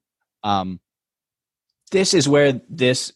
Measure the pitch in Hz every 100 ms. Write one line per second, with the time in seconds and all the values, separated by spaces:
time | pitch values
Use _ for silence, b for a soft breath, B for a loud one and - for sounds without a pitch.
0 | _ _ _ _ 104 98 92 90 _ _
1 | _ _ _ _ _ _ _ _ - 190
2 | 190 180 139 143 143 123 - - 127 127
3 | -